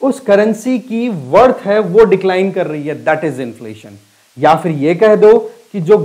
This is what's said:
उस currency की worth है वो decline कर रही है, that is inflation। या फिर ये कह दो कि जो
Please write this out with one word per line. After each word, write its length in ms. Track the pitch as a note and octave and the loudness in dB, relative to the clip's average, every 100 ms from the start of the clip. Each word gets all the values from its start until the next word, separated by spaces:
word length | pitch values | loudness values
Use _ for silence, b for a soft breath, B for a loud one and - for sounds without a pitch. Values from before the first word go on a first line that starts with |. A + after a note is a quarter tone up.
उस 180 | C4+ - | -4 -4
currency 600 | - G3+ G#3+ A3 B3+ B3+ | 0 0 0 -2 -4 -6
की 280 | - A3+ A#3+ | -6 -6 -6
worth 560 | F3 B2+ F3+ B3 - G3 | -6 0 2 2 0 -4
है 140 | G#3+ | -2
वो 260 | F#3 G#3 G#3 | 0 2 2
decline 460 | F#3+ F#3+ F#3 F#3+ | 2 0 -2 -2
कर 160 | F#3 D3+ | -4 -6
रही 200 | D3+ D3 | -8 -10
है, 160 | C#3 A#2+ | -8 -4
that 180 | D#3 | -2
is 160 | D#3+ C3 | -4 -8
inflation। 520 | B2 A2 A2+ G#2+ - G2+ _ b b B2 | -10 -12 -16 -18 -20 -20 _ b b -2
या 180 | D3+ D#3+ | 2 2
फिर 160 | F3+ | 0
ये 240 | C#3+ D3 F3 | -2 -2 2
कह 200 | G#3+ G#3 | 4 6
दो 220 | G#3+ A#3 - B B | 6 4 2 B B
कि 60 | G3+ | -6
जो 140 | D#3+ G#3 | 0 2